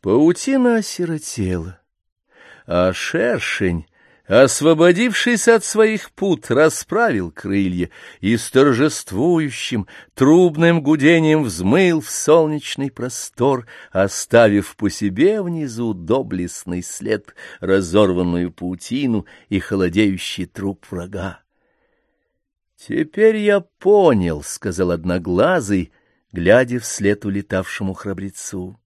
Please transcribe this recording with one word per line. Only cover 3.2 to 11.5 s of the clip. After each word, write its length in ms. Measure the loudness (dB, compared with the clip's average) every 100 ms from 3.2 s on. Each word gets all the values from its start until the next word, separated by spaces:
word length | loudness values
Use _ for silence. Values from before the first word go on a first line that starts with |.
| -2 -2 -4 -2 -2 -2 -8 _ _ _ 0
освободившись 1200 | 4 4 4 2 4 4 4 0 -2 -2 0 2
от 160 | 2
своих 480 | 0 0 0 0 -10
пут, 380 | -6 -4 -4 -2
расправил 840 | 2 2 0 -6 -2 0 -2 -6
крылья 580 | -10 -4 -2 -2 -2 -6 -8 -20 -6
и 160 | -2 -2
с 120 | 2
торжествующим 1400 | 4 4 4 0 -2 -8 -4 0 0 -2 -8 -6 -6 -8 -16 -20
трубным 680 | 0 4 6 4 4 2 4
гудением 640 | 2 2 4 4 4 2
взмыл 580 | 0